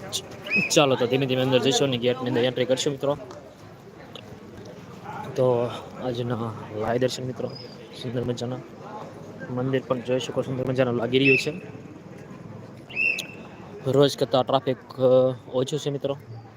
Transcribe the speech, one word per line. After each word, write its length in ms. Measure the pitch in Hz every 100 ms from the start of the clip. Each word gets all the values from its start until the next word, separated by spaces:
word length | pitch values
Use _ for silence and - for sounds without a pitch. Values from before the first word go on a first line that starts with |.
| - - - - - - -
ચાલો 200 | 170 143
તો 120 | 127 120
ધીમે 200 | 131 135
ધીમે 160 | 127
અંદર 160 | 131 127
જઈશું 300 | 123 135 139
અને 100 | 123
ગેટની 300 | 120 123 123
અંદર 160 | 117
એન્ટ્રી 200 | 123 127
કરશું 280 | 123 131 151
મિત્રો. 260 | 139 139 147 - - - - - - - - - - - - - - - - - - - - - -
તો 340 | 127 120 120 110 - -
આજના 480 | 123 120 123 117 117 107 107 107
લાઈવ 240 | 110 120
દર્શન 260 | 127 - 127
મિત્રો 220 | 123 123 - 123 - - -
સુંદર 220 | 131 120
મજાના 320 | 120 120 120 127 135 - - - - - - - -
મંદિર 320 | 123 127 131
પણ 180 | 123 127
જોઈ 180 | 113 127
શકો 240 | 123 131
સુંદર 240 | 123 131 127
મજાનું 280 | 131 123
લાગી 240 | 120 117 131
રહ્યું 200 | 135 131
છે. 140 | 147 175 - - - - - - - - - - - - - - - - - - - - - - 135
રોજ 320 | 131 143 -
કરતાં 260 | 135 135
ટ્રાફિક, 320 | 127 131 - 127 - -
અ, 40 | 127 127 131 123 -
ઓછું 260 | 127 131 151
છે 120 | 147
મિત્રો 240 | 143 139 139 - 113 -